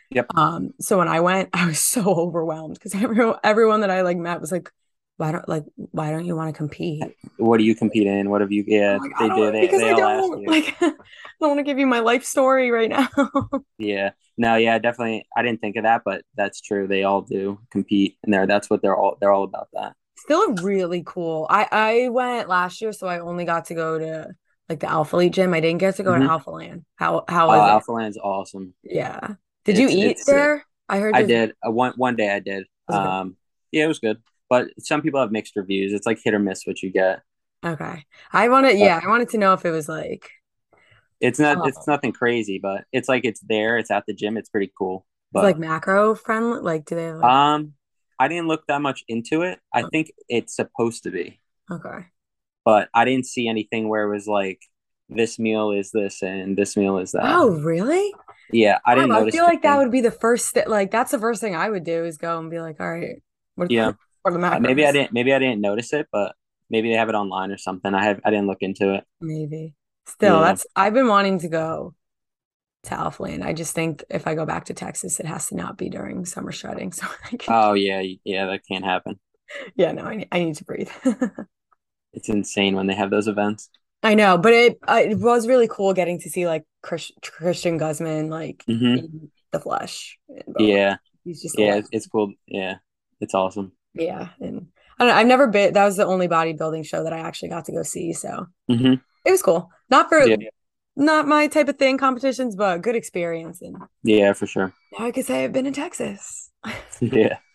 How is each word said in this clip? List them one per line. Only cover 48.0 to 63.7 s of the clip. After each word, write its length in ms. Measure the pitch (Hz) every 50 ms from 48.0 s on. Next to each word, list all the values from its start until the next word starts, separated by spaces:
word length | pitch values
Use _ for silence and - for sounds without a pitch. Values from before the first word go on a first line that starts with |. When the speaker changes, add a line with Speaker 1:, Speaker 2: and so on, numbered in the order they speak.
| _ _ _ -
Speaker 1:
I 100 | 131 143
didn't 200 | 165 175 165 160
look 180 | 156 156 - -
that 120 | 143 143
much 240 | 147 139 131 - - -
into 340 | 113 117 113 - 156 160 170
it. 160 | 185 180 - _ _ -
I 100 | 120 -
Speaker 2:
Oh. 60 | -
Speaker 1:
think 220 | - 156 160 - - _ - _
it's 260 | 120 117 113 - -
supposed 480 | - 110 - _ - 113 117 113 - -
to 60 | 98
be. 300 | 87 90 - - - _ _ _ _ _ _ -
Speaker 2:
Okay. 360 | 175 165 - - - - 180 _ _ _ _ _ _ _ _ _ _ _ _
Speaker 1:
But 240 | 113 110 104 90 - -
I 100 | 117 117
didn't 220 | 123 131 131 127
see 220 | - - - 120 113
anything 400 | 113 110 104 - - 113 110 107
where 160 | 107 107 104
it 60 | 104 104
was 120 | 104 98
like, 340 | 107 104 101 98 95 92 - - _ _ _ _ _ _ _ _ _
"This 300 | - 110 117 113 - -
meal 320 | 113 110 110 107 107 107 101
is 180 | 101 98 -
this 320 | - 110 101 98 - - -
and 340 | 92 95 95 92 95 98
this 200 | 95 101 - -
meal 220 | 104 101 98 98 92
is 140 | 92 - -
that." 120 | - -
Speaker 2:
Oh, 260 | - - 359 320 233 175 156
really? 540 | 147 165 165 170 196 254 320 370 403 415 392 - - - - _ _ _ -
Speaker 1:
Yeah, 260 | 117 110 104 98 - -
I 80 | 123 123
didn't 160 | 127 135 131
Speaker 2:
Wow, 60 | 113
I 20 | 110
Speaker 1:
notice 140 | 110 110 -
Speaker 2:
feel 100 | 330 339
like 180 | 349 339 330 -
that 60 | 302
Speaker 1:
anything. 160 | 285 277 277
Speaker 2:
would 60 | 247 220
be 80 | 262 226
the 80 | 226
first 380 | 214 - - 226 240 226 - -
st-, 180 | - 226 - -
like, 220 | 220 208 196 190
that's 200 | - - - -
the 80 | - 247
first 220 | 202 233 240 190
thing 160 | 226 214 180
I 120 | 160 175 214
would 140 | 220 190 156
do 200 | 160 165 165 165
is 140 | 170 160 151
go 200 | - 170 170 165
and 120 | 160 160
be 100 | 165 170
like, 200 | 165 160 156 -
"All 100 | 180 175
right, 320 | 165 170 170 185 - - _ _ _ _ _ _ _
what, 140 | - 175 180